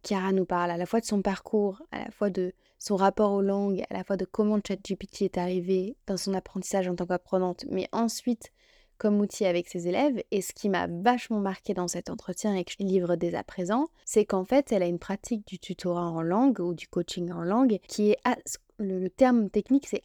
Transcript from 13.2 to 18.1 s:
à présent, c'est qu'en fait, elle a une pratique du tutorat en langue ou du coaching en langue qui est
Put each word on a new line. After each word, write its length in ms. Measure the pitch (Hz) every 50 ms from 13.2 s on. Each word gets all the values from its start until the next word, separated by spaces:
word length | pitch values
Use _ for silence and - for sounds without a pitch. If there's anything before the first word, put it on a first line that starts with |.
| 175 170 170
à 80 | - -
présent, 460 | - - 190 175 180 214 254 311 - - _ _
c'est 200 | - - 214 -
qu'en 180 | - 208 185 185
fait, 280 | - 254 285 277 -
elle 100 | 226 190
a 60 | 175
une 100 | 175 175
pratique 480 | 170 - - 196 - - - 240 208 -
du 140 | - 190 -
tutorat 500 | - - 175 - - 180 175 175 175 170
en 140 | 165 165 165
langue 360 | 170 185 220 269 277 220 -
ou 140 | 170 175 170
du 140 | 156 -
coaching 440 | - - 175 175 - - 180 175 175
en 120 | 170 170 170
langue 340 | 180 208 240 269 240 208 - -
qui 220 | - - 214 208
est 80 | 208